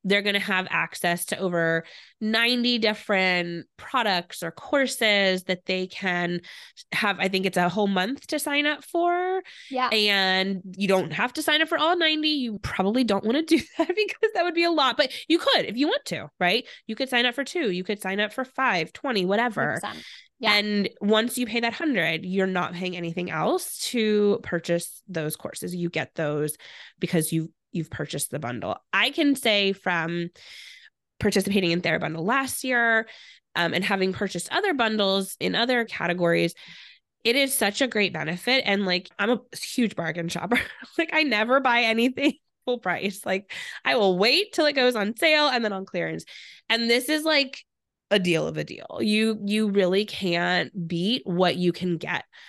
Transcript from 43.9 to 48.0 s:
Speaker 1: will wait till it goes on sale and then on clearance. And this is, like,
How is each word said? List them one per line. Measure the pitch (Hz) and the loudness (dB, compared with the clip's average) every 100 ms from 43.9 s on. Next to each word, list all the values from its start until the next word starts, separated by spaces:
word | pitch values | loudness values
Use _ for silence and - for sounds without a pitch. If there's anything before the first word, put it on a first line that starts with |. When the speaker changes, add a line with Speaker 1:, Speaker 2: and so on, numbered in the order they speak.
| 247 | 4
Speaker 1:
will | 196 180 | 4 6
wait | 220 311 427 | 4 4 2
till | - 302 | 2 2
it | |
goes | 285 254 | 4 2
on | 240 202 226 | 2 -2 2
sale | 330 302 294 | 4 4 4
and | 254 | 2
then | 220 | 0
on | 190 | -4
clearance. | 190 180 160 165 - - - - - | -4 -4 -4 -6 -10 -20 -20 -20 -2
And | 226 233 | 0 4
this | 240 262 | 2 2
is, | 311 | 0
like, | 320 294 269 - _ _ _ _ | 2 2 0 -6 _ _ _ _